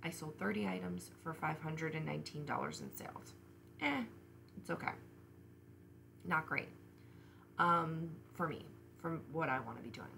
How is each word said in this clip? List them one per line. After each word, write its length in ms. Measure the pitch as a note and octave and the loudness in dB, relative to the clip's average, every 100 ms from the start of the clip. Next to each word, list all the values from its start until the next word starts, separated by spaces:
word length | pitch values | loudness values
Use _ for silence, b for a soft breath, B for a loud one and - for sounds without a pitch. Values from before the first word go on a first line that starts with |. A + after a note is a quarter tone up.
I 60 | E3 | -2
sold 260 | E3+ D#3 - | -2 -6 0
thirty 280 | G3 G#3+ G3+ | 2 4 4
items 440 | F#3 F3+ F3+ - - | 2 0 -2 -4 -8
for 100 | E3 | -4
five 280 | D#3+ D#3 D#3 | 0 2 2
hundred 340 | D#3 D#3 D#3+ | 0 0 2
and 100 | D#3 | 2
nineteen 400 | D3+ D3 D3+ D3+ | 0 0 -2 -4
dollars 360 | C#3+ - - - | 0 2 2 -2
in 120 | C#2 | -6
sales. 420 | - - - - - - - - - | -6 -8 -8 -12 -16 -16 -18 -18 0
Eh, 220 | D4+ C#4+ A#3 - - - - - | 4 4 0 -6 -16 -18 -14 -14
it's 120 | - | -2
okay. 240 | E3+ - - - - - - - - - - - - - - | 0 0 -2 -10 -16 -18 -18 -18 -18 -18 -18 -18 -18 -18 -10
Not 220 | - D#3+ D#3+ | 4 4 4
great, 220 | C#3+ - - - - B B B B B - | 0 0 -10 -16 -18 B B B B B 6
um, 520 | F3 E3+ D#3+ D#3+ E3 D#3 - | 10 10 8 2 0 -4 -10
for 140 | - E3+ | 0 0
me, 180 | - - - - - | 0 -6 -12 -16 -2
from 200 | E3+ E3 - | 0 0 0
what 180 | D3 D#3 | 2 4
I 120 | C3 | 4
wanna 200 | A#2 A#2 | 2 -6
be 100 | A#2+ | -6
doing. 180 | A2 F2+ | -8 -10